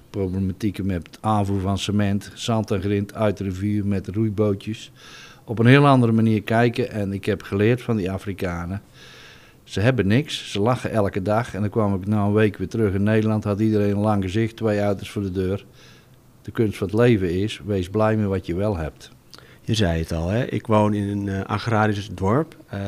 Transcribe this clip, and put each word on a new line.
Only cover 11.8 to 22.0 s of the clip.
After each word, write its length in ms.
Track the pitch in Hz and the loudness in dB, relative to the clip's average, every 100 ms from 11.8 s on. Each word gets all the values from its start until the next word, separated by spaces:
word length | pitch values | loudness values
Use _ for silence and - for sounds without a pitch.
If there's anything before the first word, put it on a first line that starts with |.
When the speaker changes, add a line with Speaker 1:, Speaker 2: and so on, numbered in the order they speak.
| 104 95 | 0 0
Speaker 1:
ik 120 | 98 | 0
na 160 | 107 | 0
een 100 | 101 | 2
week 240 | 104 107 - | 2 2 0
weer 100 | 92 | -6
terug 260 | 113 107 | 0 0
in 100 | 98 | 2
Nederland. 400 | 101 110 107 107 | 2 2 2 0
Had 160 | 104 101 | 0 0
iedereen 320 | 110 107 101 | 2 2 2
een 60 | 101 | 2
lang 260 | 104 101 | 0 0
gezicht, 320 | 95 104 110 - | 0 -2 -2 -2
twee 260 | 110 104 | -2 0
auto's 280 | 101 98 - | 0 -2 -6
voor 120 | 107 | -6
de 100 | 98 | -4
deur. 340 | 92 92 98 - - - - _ - _ _ | -2 -2 -4 -8 -20 -20 -20 _ -20 _ _
De 100 | - | -10
kunst 260 | - 110 - | -2 -2 -2
van 100 | 92 | -4
het 80 | 107 | 2
leven 360 | 123 113 92 90 | 4 4 2 -2
is, 200 | 107 - 101 | -4 -6 -4
wees 240 | 98 90 | -4 -2
blij 280 | 104 107 110 | 0 2 2
met 100 | 101 | 0
wat 180 | 95 - | -2 -4
je 100 | 85 | -4
wel 220 | 104 92 | -2 -2
hebt. 320 | 76 - - - _ - - - | -6 -10 -20 -20 _ -20 -20 -14
Speaker 2:
Je 120 | - 110 | -4 0
zei 240 | 95 82 | 0 0
het 120 | 82 | -2
al, 140 | 82 85 | -4 -2
hè? 160 | 110 - | -2 -2
Ik 220 | 110 - | -4 0
woon 260 | 107 104 | 2 2
in 160 | 104 101 | 0 -2
een, 200 | 101 101 | -4 -4
eh, 160 | 95 - | -4 -4
agrarisch 640 | 104 113 107 107 104 | -4 -2 2 2 0